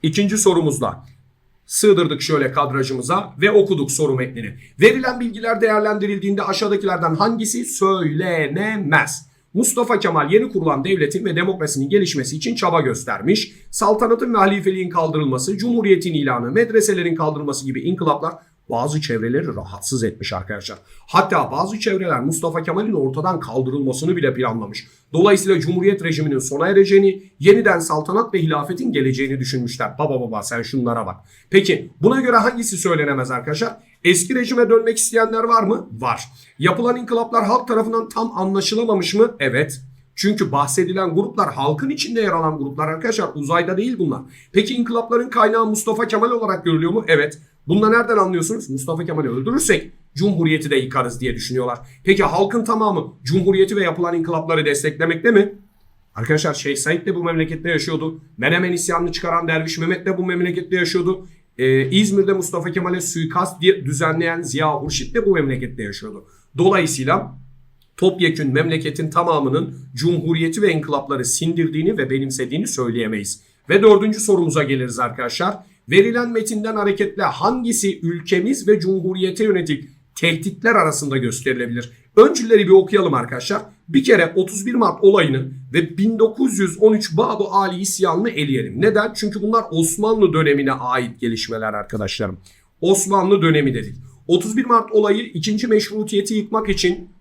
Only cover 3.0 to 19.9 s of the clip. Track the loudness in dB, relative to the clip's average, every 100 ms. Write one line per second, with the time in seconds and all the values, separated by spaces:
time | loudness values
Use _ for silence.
3 | -2 -2 -4 0 4 4 4 2 -2 0
4 | 0 0 -4 -8 -12 -14 -20 4 4 4
5 | -2 -4 -6 -6 -4 0 2 2 0 -2
6 | -2 -2 -2 -2 -2 -2 0 0 -2 -2
7 | -2 0 0 0 -4 -4 -6 -2 0 2
8 | 0 -2 -2 -2 -2 -2 -4 -4 0 0
9 | 0 -6 -14 _ _ -2 0 0 0 0
10 | 0 0 0 0 -2 -2 -2 -2 -2 0
11 | 0 -2 -2 -2 -2 -2 -4 -4 0 2
12 | 2 -2 -4 -6 -4 -2 0 2 0 -4
13 | -6 -4 0 0 -2 -14 -12 -2 0 2
14 | 2 2 2 2 4 2 0 -2 -2 0
15 | 0 0 0 -2 -4 -4 0 0 4 4
16 | 4 0 0 -2 0 0 4 4 2 0
17 | 0 0 -2 -2 -6 -6 -6 -4 -4 -2
18 | 0 -2 -4 -8 _ _ _ -4 -2 -4
19 | -4 -4 -2 -2 -4 -8 -12 -12 -8